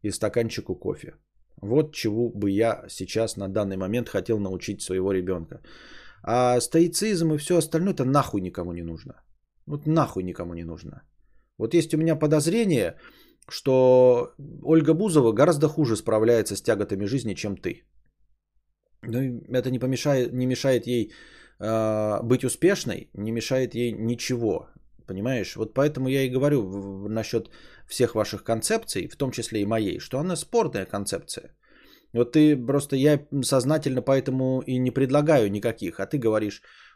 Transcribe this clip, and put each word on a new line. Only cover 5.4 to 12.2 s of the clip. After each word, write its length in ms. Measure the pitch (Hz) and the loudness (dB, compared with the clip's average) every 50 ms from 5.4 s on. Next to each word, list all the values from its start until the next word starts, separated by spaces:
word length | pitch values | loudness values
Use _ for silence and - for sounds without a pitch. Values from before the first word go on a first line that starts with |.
| 82 - 69 - - - - - - - - - - - - _ - | -6 -10 -14 -20 -20 -20 -20 -20 -20 -20 -20 -20 -20 -20 -20 _ -6
А 380 | - 113 123 127 123 123 123 | -2 0 2 4 4 2 2
стоицизм 760 | - - - 165 170 170 170 - 202 220 208 165 165 160 156 | 0 2 4 4 4 4 2 -2 0 0 0 2 2 2 0
и 40 | 147 | 0
всё 200 | 147 - 180 170 | 0 2 2 2
остальное, 360 | 156 156 - 160 180 202 180 | 2 2 0 0 0 0 0
это 100 | - 127 | 0 0
нахуй 360 | 127 139 143 131 - - 101 92 | 2 2 2 2 2 -2 -4 -4
никому 300 | 90 - 95 85 90 85 | -4 -6 -8 -8 -8 -8
не 80 | 87 85 | -8 -10
нужно. 400 | 82 82 76 71 69 - _ _ _ - _ _ _ _ _ _ | -10 -12 -12 -14 -18 -20 _ _ _ -20 _ _ _ _ _ _
Вот 200 | - 147 147 - | -10 -10 -6 -2
нахуй 380 | 156 160 165 135 - - 95 92 | 0 2 2 2 0 -2 -6 -6
никому 300 | 90 87 - 87 85 85 | -6 -6 -8 -8 -10 -8
не 100 | 85 85 | -10 -10
нужно. 380 | 82 80 76 - - - - - _ _ _ _ _ _ - _ _ _ - | -12 -12 -12 -14 -16 -18 -18 -20 _ _ _ _ _ _ -20 _ _ _ -6
Вот 160 | 110 110 - | -4 2 2
есть 200 | 170 147 151 - | 2 2 2 0
у 40 | 156 | 0
меня 180 | 160 165 156 | 2 2 2
подозрение, 800 | 151 | 2